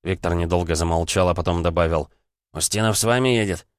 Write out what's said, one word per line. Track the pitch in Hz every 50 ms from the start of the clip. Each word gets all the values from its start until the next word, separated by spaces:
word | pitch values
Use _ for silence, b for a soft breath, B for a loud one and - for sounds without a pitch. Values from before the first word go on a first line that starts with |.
Виктор | _ 87 95 87 - 90 85
недолго | 85 85 82 87 87 87 82 82
замолчал, | 76 85 82 85 82 85 82 - 95 92 90
а | 87
потом | 87 82 92 87 85
добавил. | 82 85 82 87 85 80 82 80 73 - _ _ _ _ _ _ _ _
«Устинов | _ 76 73 - - 104 110 110 107
с | - -
вами | 113 120 127 131 131
едет?» | 123 117 107 98 90 82 - _ _